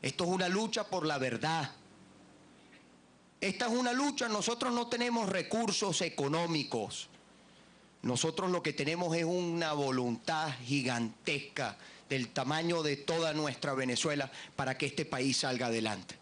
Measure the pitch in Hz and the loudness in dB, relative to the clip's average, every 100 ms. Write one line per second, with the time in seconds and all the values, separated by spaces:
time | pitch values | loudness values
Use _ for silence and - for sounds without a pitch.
0 | 127 - 175 185 180 190 220 - 208 185 | -4 -2 0 2 2 2 0 -2 -2 0
1 | 156 147 131 113 143 165 139 - - - | 0 2 0 0 0 0 -2 -8 -20 -20
2 | - - - - - - - - - - | -20 -20 -20 -20 -20 -20 -20 -20 -20 -20
3 | - - - - 190 - 247 233 247 247 | -20 -20 -20 -4 -2 0 2 2 2 2
4 | 285 - 240 214 196 233 254 240 240 240 | 0 0 0 0 0 0 0 0 0 0
5 | 240 233 202 185 160 220 226 190 202 160 | 2 2 2 0 0 0 2 2 2 2
6 | 170 - 139 160 170 160 135 120 98 - | 0 0 0 2 2 0 0 -2 -4 -6
7 | - - - - - - - - - - | -12 -16 -20 -20 -20 -20 -20 -20 -20 -6
8 | - 123 160 156 180 180 160 139 139 170 | -2 0 0 0 0 2 0 0 0 2
9 | 180 165 165 180 175 170 160 147 139 127 | 2 2 2 2 0 0 0 2 2 2
10 | 123 117 - 160 156 127 123 143 127 120 | 0 -2 -2 0 0 -4 -2 0 2 0
11 | 113 - - 143 - - 123 98 - - | -2 -4 -4 -4 -4 -4 -4 -4 -16 -20
12 | - 135 120 - 127 151 170 170 151 143 | -4 -2 -2 -2 0 0 2 2 2 -2
13 | - 165 165 151 151 123 143 131 127 120 | 0 0 2 0 -2 -2 -2 0 0 0
14 | 160 147 135 - - - 131 131 139 - | 0 0 -2 -8 -16 -4 -2 0 -2 -2
15 | 151 135 135 127 147 127 123 113 110 101 | -4 0 2 2 0 0 0 0 0 -4
16 | 90 - | -8 -16